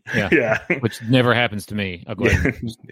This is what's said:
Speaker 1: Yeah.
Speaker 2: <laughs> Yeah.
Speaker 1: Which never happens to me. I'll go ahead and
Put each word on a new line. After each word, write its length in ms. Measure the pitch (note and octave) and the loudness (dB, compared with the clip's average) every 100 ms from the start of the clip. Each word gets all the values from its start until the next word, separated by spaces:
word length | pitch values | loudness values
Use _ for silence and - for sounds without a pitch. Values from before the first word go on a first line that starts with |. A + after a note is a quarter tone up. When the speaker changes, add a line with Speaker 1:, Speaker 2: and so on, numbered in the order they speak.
| - | -4
Speaker 1:
Yeah. 140 | A2 G2 | -2 2
Speaker 2:
<laughs> 360 | D#3 A2+ A2 - | 2 2 0 -2
Yeah. 100 | C#3 | -2
Speaker 1:
Which 220 | A#2+ - | -2 -4
never 320 | A2+ B2+ B2 | 2 4 4
happens 320 | A#2 A#2 G#2 - | 2 0 -2 -8
to 80 | |
me. 300 | G#2 G2 E2+ - | -6 -6 -6 -10
I'll 80 | |
go 120 | G2+ A#2 | -2 0
ahead 300 | F#2 - - | 2 0 -2
and 160 | A#2 - - | -8 -10 -18